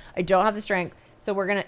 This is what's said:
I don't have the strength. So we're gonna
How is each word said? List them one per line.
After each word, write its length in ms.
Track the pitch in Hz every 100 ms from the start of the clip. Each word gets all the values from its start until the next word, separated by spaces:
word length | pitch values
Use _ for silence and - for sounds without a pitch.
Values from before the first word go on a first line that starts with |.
| - -
I 60 |
don't 220 | 175 185
have 100 | 214 208
the 40 |
strength. 360 | - 190 160 - _ -
So 120 | -
we're 140 | 196 190
gonna 180 | 202